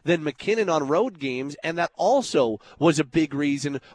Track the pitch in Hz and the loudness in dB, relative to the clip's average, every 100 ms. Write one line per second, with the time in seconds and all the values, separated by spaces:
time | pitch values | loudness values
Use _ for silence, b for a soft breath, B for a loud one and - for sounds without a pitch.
0 | 151 170 151 - - 226 196 160 135 160 | -2 0 -2 -4 -2 0 2 0 2 0
1 | 247 175 135 127 139 143 160 170 170 - | 0 -4 -6 -4 -8 -8 -6 -4 -4 0
2 | 180 269 226 160 120 107 B B 160 147 | 2 2 2 2 2 -2 B B 2 2
3 | 139 160 156 143 147 143 143 139 B | 0 0 0 0 -2 -2 -4 -8 B